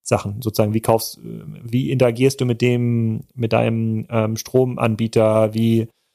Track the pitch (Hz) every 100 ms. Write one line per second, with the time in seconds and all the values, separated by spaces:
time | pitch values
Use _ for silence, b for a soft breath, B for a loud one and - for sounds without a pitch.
0 | - 117 104 104 110 - 107 110 - 113
1 | - - 113 113 101 101 120 123 139 131
2 | 127 117 135 - 127 117 123 120 120 117
3 | 113 110 - 127 117 113 117 113 113 110
4 | - 117 110 110 - 127 127 120 120 107
5 | 113 113 110 110 110 110 113 113 113 _
6 | _